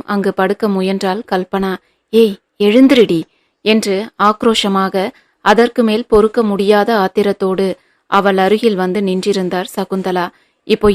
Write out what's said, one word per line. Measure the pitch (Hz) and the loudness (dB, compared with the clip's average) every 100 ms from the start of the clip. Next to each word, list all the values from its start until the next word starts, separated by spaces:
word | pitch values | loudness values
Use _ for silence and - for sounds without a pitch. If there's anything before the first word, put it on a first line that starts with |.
அங்கு | - 202 190 | -6 -4 -2
படுக்க | 190 190 202 214 | -2 -2 -2 -2
முயன்றாள் | 190 185 196 196 196 - | -2 -2 -2 -4 -6 -4
கல்பனா. | 185 185 196 190 180 _ _ _ | -4 -4 -4 -4 -8 _ _ _
"ஏய், | 220 220 202 _ - | 2 2 0 _ -2
எழுந்திருடி" | 208 233 269 247 196 165 - _ _ _ | 2 4 6 4 2 0 -6 _ _ _
என்று | 202 220 202 190 226 - | -2 -2 0 -6 -6 -2
ஆக்ரோஷமாக, | 208 214 240 220 202 196 190 196 202 - _ _ | -2 0 0 0 0 -2 -2 -2 -6 -10 _ _
அதற்கு | - 214 240 254 | 0 2 2 0
மேல் | 226 220 - | 0 -2 0
பொறுக்க | 214 214 240 | 2 2 0
முடியாத | 214 196 196 208 202 220 | -2 -2 2 2 2 0
ஆத்திரத்தோடு | 190 - 202 196 190 185 190 175 _ _ - | -2 -2 -2 -2 -4 -2 -4 -6 _ _ -2
அவள் | 196 196 190 | 0 2 2
அருகில் | 190 214 233 | 2 2 0
வந்து | 185 185 196 | 0 -2 -2
நின்றிருந்தார் | 196 185 202 196 180 180 185 | -2 -2 -2 -2 -2 -6 -8
சகுந்தலா. | - 190 190 185 180 175 _ _ _ - | -8 -6 -6 -4 -4 -6 _ _ _ -4
"இப்போ | 208 208 | 0 2